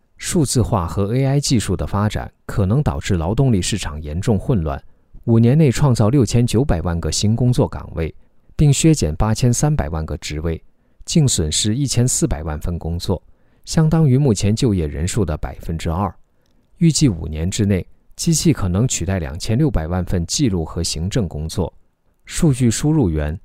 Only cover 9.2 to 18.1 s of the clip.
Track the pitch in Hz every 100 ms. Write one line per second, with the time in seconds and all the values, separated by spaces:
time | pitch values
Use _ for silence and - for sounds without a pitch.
9.2 | 107 110 123 120 151 147 76 80 78 73
10.2 | - 76 82 80 - _ _ - - 175
11.2 | 135 - 78 - 107 120 139 - 123 -
12.2 | 147 76 78 78 - 85 78 85 - 87
13.2 | - - _ _ - - 156 165 151 127
14.2 | 147 101 98 113 131 95 76 69 87 -
15.2 | 85 78 65 - - 80 85 80 98 -
16.2 | _ _ _ _ _ - 165 - 143 82
17.2 | 82 76 87 - 101 95 - - _